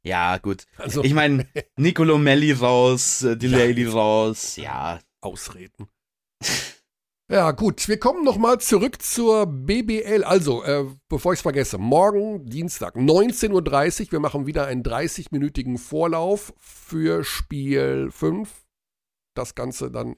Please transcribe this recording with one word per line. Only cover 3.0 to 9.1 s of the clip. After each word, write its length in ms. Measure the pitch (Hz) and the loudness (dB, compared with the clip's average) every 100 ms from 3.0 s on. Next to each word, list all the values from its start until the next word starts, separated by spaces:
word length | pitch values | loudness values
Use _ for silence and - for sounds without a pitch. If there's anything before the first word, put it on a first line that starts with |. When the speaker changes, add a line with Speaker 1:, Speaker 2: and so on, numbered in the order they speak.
| - - | 0 0
Speaker 1:
äh, 80 | 127 | 0
Speaker 2:
Ja. 40 | 113 | 0
Speaker 1:
Delaney 500 | 127 127 120 120 117 | 2 4 4 2 0
raus, 720 | 110 107 107 110 110 - - | 2 2 4 2 -2 -10 -10
ja. 420 | 71 65 76 85 _ _ | -10 -6 -6 -8 _ _
Speaker 2:
Ausreden. 640 | 98 98 - 90 95 _ 104 _ _ _ _ _ - - - - _ _ _ _ _ | -14 -12 -16 -16 -20 _ -20 _ _ _ _ _ -6 -6 -6 -16 _ _ _ _ _
Ja, 200 | 196 165 | 2 2
gut, 360 | 135 208 - - | 2 -2 -2 -4
wir 120 | 214 | 0
kommen 240 | 247 359 | 0 2
nochmal 360 | 285 202 233 247 | 0 2 2 2
zurück 420 | - 202 247 - | 2 2 2 -4
zur 460 | - | -6